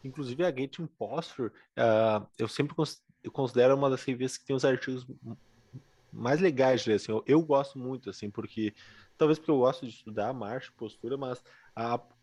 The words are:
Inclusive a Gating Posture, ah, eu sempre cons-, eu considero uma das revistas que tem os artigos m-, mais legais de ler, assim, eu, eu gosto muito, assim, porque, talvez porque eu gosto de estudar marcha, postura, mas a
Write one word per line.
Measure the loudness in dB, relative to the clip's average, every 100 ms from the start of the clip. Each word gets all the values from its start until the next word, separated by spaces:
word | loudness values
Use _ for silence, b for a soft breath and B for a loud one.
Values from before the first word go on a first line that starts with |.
Inclusive | -12 -10 -8 0
a | 0
Gating | 0 -6 -6 -12 _
Posture, | -6 -6 -8 -6 -6 b b 0
ah, | 4 6 4 2 -4 -6
eu | -6
sempre | -2 -4
cons-, | -2 -4 -4 _ _
eu | -12
considero | -4 0 6 6 6
uma | 2
das | 0
revistas | -4 -4 -4 -6
que | -4
tem | 0
os |
artigos | 2 0 -4 -8 -10 -16
m-, | -16 -16 _ _ _ -20 _ _ _
mais | -6 0 2
legais | 2 4 4 4
de | 2
ler, | 0
assim, | 2
eu, | -4 4
eu | 4
gosto | 6 2 0 -8
muito, | -10 -8 -10
assim, | -10 -10
porque, | -8 -8 -4 -6 B B B B _
talvez | 2 2
porque | 2
eu | 4
gosto | 4 2 -10
de |
estudar | -14 -10 -6 -4
marcha, | -4 -8 -8 -12 _
postura, | -12 -10 -8 -6
mas | -6 -10 b b b
a | -8 -4 -4 -6 _